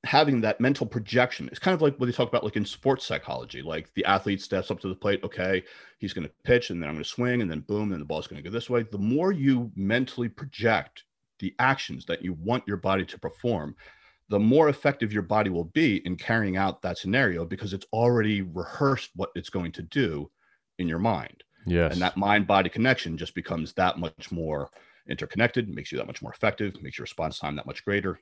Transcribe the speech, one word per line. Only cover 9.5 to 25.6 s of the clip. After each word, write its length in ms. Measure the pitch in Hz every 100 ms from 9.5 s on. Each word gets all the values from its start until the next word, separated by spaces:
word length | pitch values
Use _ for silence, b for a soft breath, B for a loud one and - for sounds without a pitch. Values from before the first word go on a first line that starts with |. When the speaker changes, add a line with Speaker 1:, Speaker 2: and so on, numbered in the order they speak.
| 127 120
Speaker 1:
mentally 540 | 95 98 117 127 - 120
project 760 | - 139 - 117 104 - - _ _ _ _
the 160 | 98 -
actions 480 | 127 131 - 67 -
that 160 | 85
you 120 | 90
want 340 | 80 92 127 -
your 80 | 101
body 280 | 95 95 90
to 120 | -
perform, 560 | 80 - 123 104 73 - B B B B _
the 100 | 101
more 300 | 107 139 156
effective 440 | 135 143 139 110
your 100 | 104
body 280 | 87 107 104
will 140 | 87
be 320 | 85 151 156 98 90
in 100 | 90
carrying 400 | - 113 104 92
out 260 | 95 90
that 160 | 92 87
scenario, 460 | 95 120 123 85
because 280 | 85 95 104
it's 140 | 95 -
already 500 | 110 120 120 107 101
rehearsed 680 | 92 85 85 - 139 131 -
what 160 | 85 95
it's 160 | - -
going 220 | 92 85
to 100 | 85
do 480 | 85 143 113 73 73 _ _ _ _ -
in 100 | 87
your 100 | 82
mind. 440 | 110 90 58 - - b -
Speaker 2:
Yes. 260 | 85 82
Speaker 1:
And 100 | 85
that 140 | 90 95
mind-body 540 | 101 104 92 98 92
connection 460 | - 120 127 85 80
just 160 | 87
becomes 380 | - - 82 76
that 240 | - 92 80
much 320 | 85 - -
more 400 | 87 80 76 69 b b b -
interconnected, 600 | - - - 120 -